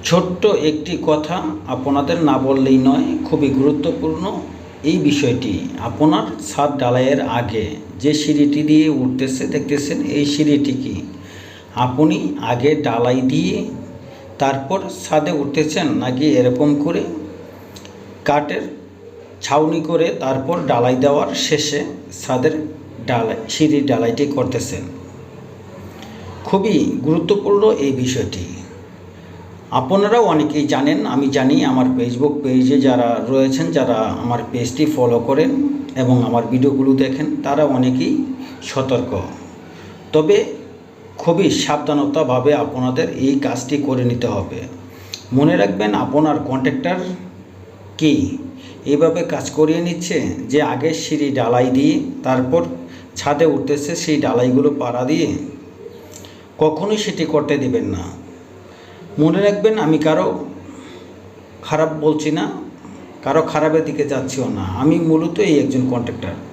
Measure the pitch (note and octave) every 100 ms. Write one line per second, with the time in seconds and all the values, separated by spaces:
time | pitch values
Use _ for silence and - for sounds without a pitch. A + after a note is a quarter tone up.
0 | - F3 F3 F3+ G#3 E3 D3+ D3+ D3+ E3
1 | D#3 D3+ D3+ F3+ - - - B2+ C3+ C#3
2 | C3+ E3 D3+ C3 C3 C3+ C3+ C3 B2+ C#3
3 | - - - D3+ C#3 C3 C#3 D3+ E3 -
4 | D#3+ D#3 F#3 G#3+ - - - - C#3+ F3+
5 | D3 - C3+ A2+ A2 F#2 - - - -
6 | D3+ F3+ - - - - D3 C3+ B2 B2
7 | C3 C#3 - A#2+ B2 A2+ G2 - - -
8 | C#3 D3+ D3 D3 D3 D3 D3+ D#3 D#3 C3+
9 | B2+ B2 C3 - - D3 - D3 D3 D3+
10 | D3 C#3 C#3+ - D3+ C#3+ - B2+ A2+ F#2+
11 | - - - - - - - - B2+ B2+
12 | D#3 F3+ - - A2+ A#2+ C3+ D3+ C3 A#2
13 | A#2+ C3 C3 D3+ F3 G#3+ - - - -
14 | - - - - C3+ C3+ - F#3+ - -
15 | - D#3 D#3 D#3+ C#3 - D3+ G3+ D#3+ B2+
16 | B2+ B2+ D3+ B2+ B2+ B2+ D3 C#3+ C#3+ F3+
17 | - - - - - - - - - -
18 | - - - D3 D3 C#3+ - - - -
19 | - - - - - C#3 D#3 E3+ D#3 E3
20 | E3+ - C3 B2+ - E3+ - B2 B2 B2+
21 | C#3+ C#3+ - - - D3 - C#3+ D3 -
22 | - - - B2+ D#3 D#3 D3+ - - -
23 | - A#2+ A2+ G#2 - - D3+ C#3+ B2+ A#2
24 | A#2 - C#3+ - B2 A#2+ - F#2 F2+ -
25 | - - - - - - - - - -
26 | - - - - - F#3+ A3 E3 B2+ -
27 | C#3 E3 - G3+ G3 G3+ G#3+ - C#3 B2
28 | B2+ A#2 G2 F#2 F2 - - - - -
29 | - - - - - - - B2 B2+ F#3+
30 | G3+ A#3 G#3+ D#3 D3 D3+ C#3+ C#3 C#3+ -
31 | C#3+ B2+ C#3 C#3 - D3+ C#3+ B2+ B2+ B2+
32 | A#2+ A#2+ C#3+ D3 C3 B2+ B2+ C#3+ C3+ B2
33 | A#2 A2+ A2 C3+ C3+ C3+ C3 C#3+ B2 A2+
34 | A2 - B2 A#2+ - B2+ A#2+ C3 D3+ C#3+
35 | B2 A#2 G#2+ C#3 E3 - C#4+ - - -
36 | B2 B2 A2+ A#2 - B2+ C#3 C3+ C3+ C3
37 | C3 C3+ D3+ - - C#3+ D3 C3 B2+ B2+
38 | D#3+ - - - - - - - B2+ B2
39 | - F#2+ F2 - - - - - - -
40 | - D#3 D#3 G3+ A#3 - - - - -
41 | - - - E3 F3 - - D3 - D3
42 | C#3+ - B2+ B2+ C3 C#3+ A#2 B2+ B2+ B2+
43 | - - C3 C#3 C3+ A#2 - D3 C#3+ B2+
44 | A#2+ A#2 A#2 G2+ F#2 - - - - -
45 | - - - B2+ D3 - G2+ F#2+ G#2+ G2+
46 | B2+ C#3 D#3 C#3+ - C3 C#3 - E3+ F#3
47 | F3+ - - - - - - - - -
48 | D#3 - - - - - - - - D3
49 | D#3+ E3 E3 - - - D#3 D#3+ F3 E3+
50 | - - - - A2 C#3 C#3 B2 D3+ D#3
51 | - D3+ C#3+ C3 A#2 B2 B2+ C3 D3+ -
52 | - - C3 B2+ B2+ E3 E3+ - - -
53 | - - - D3 D#3+ C3+ C3+ D3 - E3
54 | - D3 B2 A2+ B2+ B2+ D3 - B2 A#2+
55 | B2+ E3 D#3 - - - - - - -
56 | - - - - - - D#3 D#3 G3 G#3+
57 | - - D3 D3+ C#3+ C#3+ - A2+ G#2 F#2+
58 | E2+ - - - - - - - - -
59 | - - D#3 F3 G3+ G3+ G#3+ G#3+ D3+ D#3
60 | D#3 D#3+ F#3 - - - - - - -
61 | - - - - - - - D#3 D#3 D3+
62 | D3+ D3+ D#3 D3 - - - - - -
63 | - - - D3+ D#3 D3+ D3+ D#3+ D3+ D3
64 | C#3+ C3+ B2+ - A#2 G#2 F#2 F#2+ C#3 E3+
65 | E3 D#3+ E3+ - G3 D3 B2 B2+ B2 A#2+
66 | A#2+ - - - -